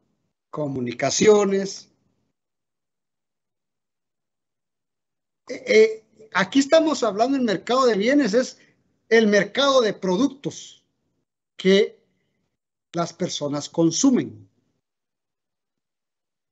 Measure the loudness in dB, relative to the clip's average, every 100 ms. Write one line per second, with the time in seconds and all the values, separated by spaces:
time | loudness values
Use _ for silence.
0 | _ _ _ _ _ -10 -8 -6 -8 -6
1 | -4 2 4 4 4 -2 -6 -12 -20 _
2 | _ _ _ _ _ _ _ _ _ _
3 | _ _ _ _ _ _ _ _ _ _
4 | _ _ _ _ _ _ _ _ _ _
5 | _ _ _ _ -18 -10 0 4 4 0
6 | _ _ -8 -4 -2 0 2 2 2 -2
7 | -2 0 -2 0 -2 -4 -2 0 2 0
8 | 2 2 2 0 -2 -8 _ _ _ _
9 | 0 2 4 2 0 -2 2 2 0 -2
10 | -4 -2 -2 -4 -12 -12 -20 -20 _ _
11 | _ _ _ _ _ -4 2 2 2 -4
12 | _ _ _ _ _ _ _ _ _ -8
13 | -8 -6 -10 -8 -8 -8 -6 -2 0 2
14 | 0 0 -2 -10 -20 _ _ _ _ _
15 | _ _ _ _ _ _ _ _ _ _
16 | _ _ _ _ _